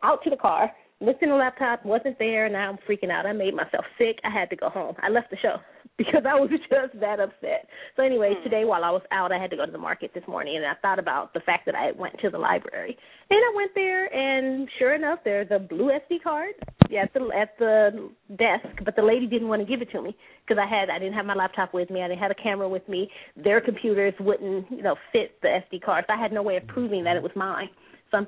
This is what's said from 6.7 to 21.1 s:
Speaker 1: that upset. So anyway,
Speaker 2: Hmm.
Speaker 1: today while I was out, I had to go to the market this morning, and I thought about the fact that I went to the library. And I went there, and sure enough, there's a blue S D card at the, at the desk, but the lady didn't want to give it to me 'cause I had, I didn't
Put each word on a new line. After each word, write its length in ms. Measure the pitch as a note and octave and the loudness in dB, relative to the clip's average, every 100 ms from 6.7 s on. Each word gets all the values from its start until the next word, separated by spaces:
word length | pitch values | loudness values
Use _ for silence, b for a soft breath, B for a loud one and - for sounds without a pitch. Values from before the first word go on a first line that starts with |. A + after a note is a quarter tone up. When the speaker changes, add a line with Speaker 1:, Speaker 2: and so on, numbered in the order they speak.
| C4+ C4 A3+ | 2 2 -4
Speaker 1:
that 200 | G#3 G#3 | -2 0
upset. 480 | G3 - - - - B B - | -2 -4 -4 -4 -6 B B 0
So 60 | |
anyway, 320 | C4 B3 G3+ G3 | 2 4 2 2
Speaker 2:
Hmm. 60 | |
Speaker 1:
today 220 | E3+ G#3+ | 0 2
while 180 | A3 F3+ | 2 2
I 80 | E3+ | 2
was 120 | F#3 F3+ | 0 0
out, 180 | G3 F3+ | 0 0
I 80 | F3+ | 0
had 100 | F#3 | -2
to 60 | D#3+ | -4
go 80 | |
to 60 | D3+ | -6
the 80 | D#3+ | -6
market 320 | E3 - - | -6 -6 -8
this 120 | F3+ F3+ | -12 -8
morning, 300 | F3 D3+ D#3 | -6 -4 -4
and 100 | D3 | -4
I 80 | D3 | -2
thought 160 | G3+ F#3+ | 0 0
about 360 | E3 C#3 - | 0 -2 -2
the 60 | E3+ | -4
fact 260 | F3+ F3 - | 0 0 0
that 100 | - | -2
I 160 | C3+ | -2
went 260 | - F3+ - | -4 -8 -4
to 80 | G#3 | -4
the 80 | E3 | -2
library. 580 | - F3+ - - - B3 b b b | 0 0 -2 -10 -10 -12 b b b
And 80 | G4+ | 4
I 140 | A#4+ G#4 | 4 2
went 140 | G4 G4 | -2 -2
there, 300 | F#4+ F#4 F#4+ | 0 0 -2
and 560 | C4 C4+ C4+ C4 C4 C4+ - | -2 0 0 0 -2 -4 0
sure 140 | B3+ D4+ | 2 2
enough, 240 | D4+ E4+ | 0 -2
there's 220 | A3 G3+ G3 | 0 -2 0
a 80 | G3+ | -2
blue 300 | F#3+ D#3+ C4 | 0 0 2
S 120 | C#4 - | 2 -2
D 100 | E4+ | -4
card 360 | E4+ D4+ F4+ G#4 - - - G#3 | -2 -2 -4 -8 -4 0 2 0
at 120 | G3 | -2
the, 160 | C4+ A#3+ - | -4 -4 -4
at 200 | G#3+ - | -4 -2
the 500 | A3+ A3 G#3 G#3+ G3 - - G3+ | 2 4 2 0 -12 -18 -12 -2
desk, 300 | A3+ F#3+ - - | 0 0 -6 -10
but 120 | G3 G#3+ | -6 2
the 60 | |
lady 240 | G#3+ A#3+ B3 | 4 4 0
didn't 180 | A#3 A3+ | -2 0
want 140 | G#3+ | -2
to 40 | G3+ | -2
give 140 | B3 | -4
it 80 | A#3 | -6
to 100 | G3 | -8
me 140 | F3 - b b - | -8 -12 b b -2
'cause 80 | G#3 | 0
I 60 | G3+ | 0
had, 240 | G#3+ G3 | 0 0
I 80 | E3 | -2
didn't 160 | F#3+ | -4